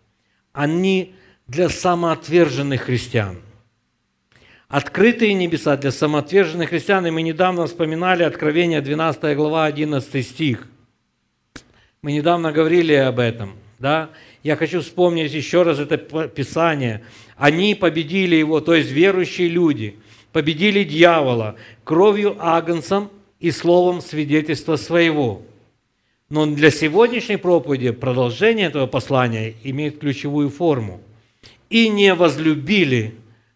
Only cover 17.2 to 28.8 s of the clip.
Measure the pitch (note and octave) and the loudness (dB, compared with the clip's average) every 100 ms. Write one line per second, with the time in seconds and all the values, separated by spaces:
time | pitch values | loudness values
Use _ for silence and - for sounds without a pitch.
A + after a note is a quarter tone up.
17.2 | - - C#3+ D#3+ G3+ G3+ F3 D#3+ D3+ F#3+ | -20 0 2 2 2 2 0 0 -2 -2
18.2 | F#3 D#3+ D#3 D#3 D#3 E3 C3 C3+ F#3+ F#3 | 2 2 2 0 2 2 2 2 2 2
19.2 | E3+ - F3 E3+ E3 B2 G#2+ - _ - | -2 -2 -2 2 0 0 -6 -12 _ -20
20.2 | _ E3 D3 D3+ G#3 G3+ F3 D3+ E3+ E3 | _ -4 -2 0 0 2 0 4 6 6
21.2 | C3+ A#2 G#2+ G#2 - - - D#3+ G#3 G#3 | 2 -2 -4 -10 -20 -14 -2 2 4 4
22.2 | G3+ - E3 E3 E3 E3+ - G3 G3+ - | 0 -2 0 0 0 -4 -2 -4 -4 -14
23.2 | _ _ E3+ - E3 F3 F3+ F3 - D3+ | _ _ -4 -2 2 4 4 0 -6 -6
24.2 | C#3+ D3+ D#3 D#3 - D#3 - E3+ E3 D3+ | -2 0 0 -6 -4 -4 -2 0 2 0
25.2 | B2 F#2+ - _ _ _ _ _ _ _ | -2 -4 -14 _ _ _ _ _ _ _
26.2 | - D3+ D3+ C#3+ D#3 D#3 D#3 E3+ A#3 A#3+ | -6 -2 0 4 4 4 2 4 2 2
27.2 | - G3+ F3+ E3+ C3+ C3+ B2 G#2+ C3 B2 | -4 -2 2 2 2 -2 -2 -2 -2 0
28.2 | B2 A2+ G#3 A3+ F3 C#3+ | -2 2 2 2 0 -2